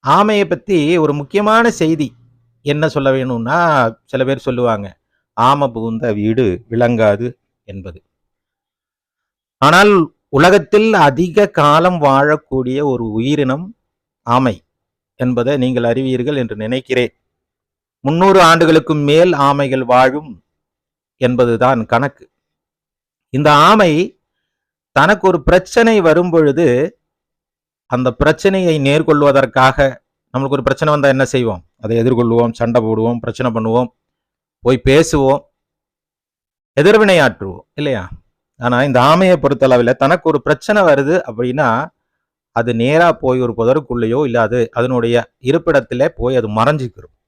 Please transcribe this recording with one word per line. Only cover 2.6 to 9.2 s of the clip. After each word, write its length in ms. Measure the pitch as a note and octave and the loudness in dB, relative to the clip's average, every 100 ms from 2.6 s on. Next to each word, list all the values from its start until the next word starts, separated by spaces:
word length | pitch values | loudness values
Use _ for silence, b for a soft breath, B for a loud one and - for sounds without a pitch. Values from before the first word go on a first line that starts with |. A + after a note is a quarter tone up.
என்ன 260 | C#3+ D3 D#3 | -6 -2 -2
சொல்ல 220 | D3+ C3+ | 0 0
வேணும்னா, 800 | C3 C3 A#2+ A2+ E3 E3+ C#3+ A#2 A#2 | -2 -2 -6 -4 -2 0 0 0 -4
சில 200 | _ C3 | _ -4
பேர் 140 | C3 C3+ | -2 -2
சொல்லுவாங்க, 600 | - B2+ A#2+ G#2+ G2+ - _ _ _ | -4 -2 -2 -4 -8 -18 _ _ _
"ஆமை 360 | - B2 C#3+ C3+ | -2 0 0 -2
புகுந்த 440 | A2+ A2+ A2+ A#2 | -4 -8 -4 -4
வீடு 520 | G#2 G#2 A2+ A2+ F2+ _ | -2 -2 0 -2 -4 _
விளங்காது" 680 | A2+ A#2+ A#2 A2 G#2 A#2+ - _ _ | -2 0 2 0 0 -6 -12 _ _
என்பது. 380 | - F#2+ F#2 E2+ _ _ _ _ _ _ _ _ _ _ _ _ | -20 -18 -18 -20 _ _ _ _ _ _ _ _ _ _ _ _